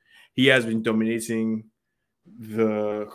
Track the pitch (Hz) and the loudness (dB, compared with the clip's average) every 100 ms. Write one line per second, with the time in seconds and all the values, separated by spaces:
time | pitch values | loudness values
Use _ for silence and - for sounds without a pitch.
0 | _ _ _ - 131 131 113 113 113 110 | _ _ _ 2 4 4 2 -2 0 0
1 | 110 113 113 113 113 110 110 _ _ _ | 0 -2 -2 -2 -2 -4 -8 _ _ _
2 | _ _ _ - 110 110 110 107 107 104 | _ _ _ -18 -10 0 0 2 -2 -4
3 | 107 | -8